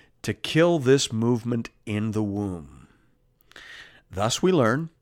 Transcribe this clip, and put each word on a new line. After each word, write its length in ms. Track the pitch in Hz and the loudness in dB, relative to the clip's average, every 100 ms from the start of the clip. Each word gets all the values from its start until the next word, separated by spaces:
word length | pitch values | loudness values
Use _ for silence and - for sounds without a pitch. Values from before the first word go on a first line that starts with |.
| _ _ | _ _
to 120 | - | -8
kill 460 | 101 - 156 175 165 | -6 -2 2 2 2
this 320 | 127 139 - | 4 4 2
movement 560 | 110 117 120 117 120 113 _ - | -2 0 0 -2 -6 -6 _ -6
in 260 | 104 110 | -4 -2
the 120 | 107 | -2
womb. 640 | 104 101 101 87 69 67 69 _ _ _ _ _ _ - - - - - _ | -2 -4 -6 -8 -14 -20 -20 _ _ _ _ _ _ -20 -20 -20 -20 -20 _
Thus 320 | 90 113 - | -4 -2 2
we 120 | 185 | 2
learn 360 | 170 113 139 165 _ | 4 4 2 -4 _